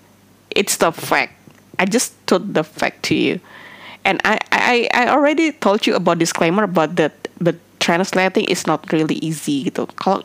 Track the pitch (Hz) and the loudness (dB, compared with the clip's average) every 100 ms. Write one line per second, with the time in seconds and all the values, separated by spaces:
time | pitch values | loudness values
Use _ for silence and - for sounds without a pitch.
0 | - _ _ _ - - 202 - 175 - | -20 _ _ _ -6 -2 -2 0 0 0
1 | - 151 123 - - - _ - 190 226 | -2 0 -2 -8 -20 -20 _ -4 0 0
2 | - - - 190 202 156 160 - - - | -2 -6 0 0 0 -4 -4 -4 -6 -4
3 | - 160 - 185 - - - - - - | -4 0 0 -2 -10 -20 -20 -20 -20 -6
4 | 196 190 - 214 - - - 240 220 - | -2 0 0 0 0 0 2 2 2 0
5 | 240 285 294 311 320 - 202 208 - 196 | 2 2 2 2 0 0 0 2 0 0
6 | 175 170 165 - 165 190 202 180 156 175 | 2 2 0 0 2 2 2 2 0 2
7 | 151 - - - 170 165 _ - - 170 | 0 -2 -12 -2 -2 -2 _ -6 0 0
8 | 190 185 185 202 - 170 - 156 - 160 | 0 0 0 0 0 -2 -2 -4 -2 -2
9 | 156 - 160 156 - 143 180 - - - | 0 -2 -4 -6 -4 -4 -4 -6 -8 -4
10 | - 196 | -2 -2